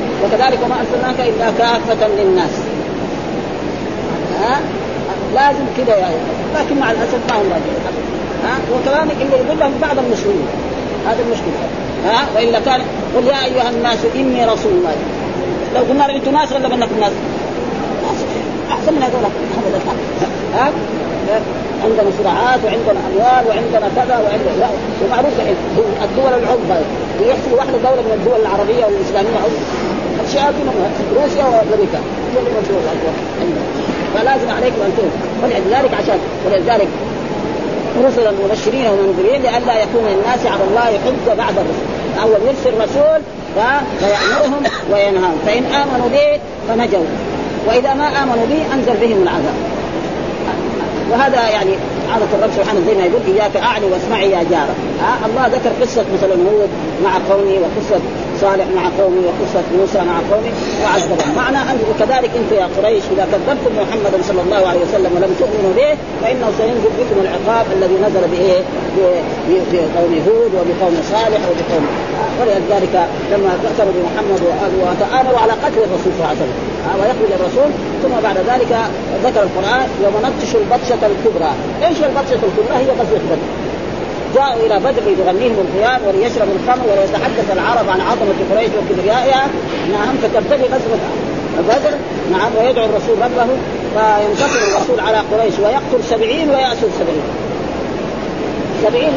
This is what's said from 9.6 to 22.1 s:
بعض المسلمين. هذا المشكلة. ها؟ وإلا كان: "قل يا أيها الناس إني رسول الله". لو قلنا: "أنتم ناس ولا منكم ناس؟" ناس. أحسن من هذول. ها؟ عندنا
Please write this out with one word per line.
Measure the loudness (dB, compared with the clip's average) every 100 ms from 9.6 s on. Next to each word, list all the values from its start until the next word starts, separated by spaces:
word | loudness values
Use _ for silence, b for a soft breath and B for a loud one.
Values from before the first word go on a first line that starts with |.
| 0 0
بعض | 0 0
المسلمين. | 0 0 0 0 -2 -4 -6 -6 -6 -4 -2
هذا | 0 0
المشكلة. | -2 -2 -4 -4 -6 -6 -4 0
ها؟ | 0 0 0
وإلا | 2 0
كان: | 0 0 -2 -6 -2 0
"قل | 2
يا | 0 0
أيها | 0 0
الناس | 0 -2 0 0 0
إني | 0 2 2
رسول | 2 2
الله". | 2 2 -2 -4 -6 -6 -4 -4 -4 -2 0
لو | 2
قلنا: | 2 2 2
"أنتم | 0
ناس | 2 2
ولا | 0 0
منكم | 0 0 0
ناس؟" | 0 -2 -6 -6 -6 -6 -6 -6 -4 -4 -4
ناس. | -4 -4 -4 -4 -6 -4
أحسن | -2 0
من | 0
هذول. | 0 0 -2 -2 -4 -2 -2 -2 -2 -4 -4 -4 -4 -4 -4 0
ها؟ | 0 0 -4 -4 -4 -4 -2 -2 -2 -6 -6 -2
عندنا | 0 2 2